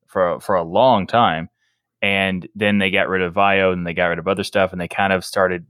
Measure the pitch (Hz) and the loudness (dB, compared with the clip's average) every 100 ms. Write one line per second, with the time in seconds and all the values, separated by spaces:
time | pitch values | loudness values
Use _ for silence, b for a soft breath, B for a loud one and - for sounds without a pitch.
0 | _ 101 90 67 - 95 82 95 131 110 | _ -2 -2 -2 -2 -2 0 2 4 2
1 | 90 117 110 80 85 _ _ _ _ - | 0 2 2 0 -6 _ _ _ _ -6
2 | 101 98 95 92 - 104 104 104 98 98 | -2 0 0 -4 -8 -2 0 2 2 0
3 | 87 92 90 92 101 98 95 90 87 87 | 0 0 -2 0 2 4 2 0 -4 -2
4 | 87 85 85 98 98 101 95 90 87 - | -2 -2 -2 -4 -2 0 0 -2 -6 -2
5 | 98 95 - 101 92 90 85 | 0 0 -2 0 0 0 -10